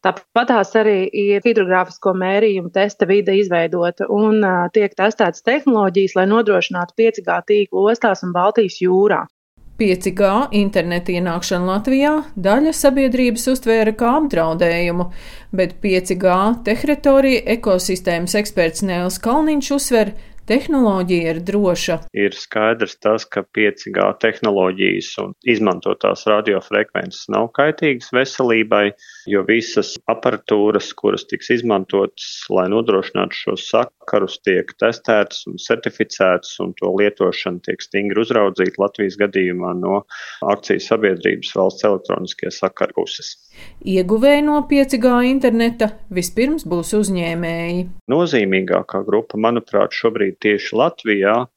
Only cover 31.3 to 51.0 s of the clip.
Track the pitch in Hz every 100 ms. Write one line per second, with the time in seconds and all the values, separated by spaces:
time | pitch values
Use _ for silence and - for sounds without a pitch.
31.3 | - - 120 117 101 95 98 92 - -
32.3 | - - 95 92 107 117 95 95 98 95
33.3 | - - 98 - 113 123 _ - 104 95
34.3 | - - 90 - - 113 113 - 107 101
35.3 | - - 92 - 117 - - 110 - 95
36.3 | 90 - - 90 90 92 95 104 - 92
37.3 | - - 90 - 90 - 101 143 107 113
38.3 | 117 101 95 92 - 101 - 101 95 104
39.3 | 95 90 90 90 90 98 98 - - -
40.3 | - - 104 - 101 - 113 104 87 -
41.3 | - - - 95 - 107 98 - - 92
42.3 | - - - 95 - 92 - - - -
43.3 | - _ - - - 202 185 185 220 269
44.3 | 285 294 294 285 285 277 254 247 247 247
45.3 | 269 254 226 233 240 214 - - 180 175
46.3 | - 262 311 156 175 170 214 190 185 170
47.3 | 165 170 165 170 175 180 - - 143 175
48.3 | 135 98 95 92 90 - 95 98 104 113
49.3 | 107 113 120 - 101 101 - 117 113 98
50.3 | 92 107 104 - 110 160 -